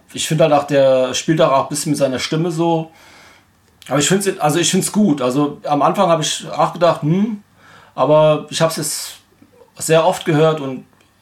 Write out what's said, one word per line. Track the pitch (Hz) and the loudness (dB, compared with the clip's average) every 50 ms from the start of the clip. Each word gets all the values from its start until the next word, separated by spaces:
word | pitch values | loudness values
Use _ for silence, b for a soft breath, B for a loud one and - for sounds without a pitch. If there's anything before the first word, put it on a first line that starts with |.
| _ _ | _ _
ich | - 123 - | -10 -8 -6
finde | - 160 156 165 | -2 0 2 2
halt | 156 147 | 4 2
auch, | 143 143 | 2 0
der | - 143 139 135 135 131 127 127 127 - | 0 2 2 4 4 4 2 2 0 -2
spielt | - - 160 160 160 | -4 -2 0 2 2
auch | 160 127 135 135 135 | 2 2 2 0 0
ein | - | -2
bisschen | 151 - - 160 | -6 -6 -4 -4
mit | 139 135 | -2 0
seiner | 135 131 127 | 0 -2 -2
Stimme | 120 - - 160 156 170 180 | -4 -6 -4 -2 -2 -2 -2
so. | 160 160 170 170 165 160 160 - B B B B B B B B B B B B _ _ _ _ _ _ - | -2 -2 0 0 0 0 -2 -6 B B B B B B B B B B B B _ _ _ _ _ _ -10
Aber | - 131 147 | -4 -2 0
ich | 143 | 0
find's, | - 185 202 202 190 190 - | 2 0 0 0 -2 -4 -2
also | - 151 147 | -2 0 0
ich | 170 160 - | 0 0 0
find's | 180 190 - - | 0 0 -2 0
gut. | - 208 214 180 143 127 | 0 2 2 2 2 0
Also | 123 127 123 143 147 143 147 - - | 0 -2 0 0 -2 -2 -4 -6 -6
am | 151 147 143 139 | -4 -2 0 0
Anfang | 165 175 202 190 170 | 0 2 2 2 2
hab | 165 156 | 2 0
ich | 147 - - - - - | 0 -4 -6 -8 -10 -8
auch | - 147 165 160 - | -4 -2 -2 -2 0
gedacht, | 165 175 165 151 - 147 | 0 2 2 2 2 0
hm, | 151 170 196 214 240 208 - - _ b b b b b b b b b | 0 0 0 0 -2 -4 -8 -12 _ b b b b b b b b b
aber | 143 131 139 151 156 156 151 151 143 - - | -2 2 4 4 4 6 4 2 0 -2 -6
ich | 147 - | -4 0
hab's | 165 160 - | 0 0 -2
jetzt | 170 151 - - - - - - - _ _ _ _ - _ _ _ - _ _ | -4 -8 -8 -8 -10 -10 -14 -16 -20 _ _ _ _ -20 _ _ _ -20 _ _
sehr | - - - 160 165 160 | -8 -2 2 2 4 4
oft | 180 185 - - | 2 0 -2 -2
gehört | 175 156 147 160 160 156 151 | 0 2 2 2 2 2 -2
und | 139 135 127 - - _ _ _ _ _ _ _ | -6 -8 -10 -10 -14 _ _ _ _ _ _ _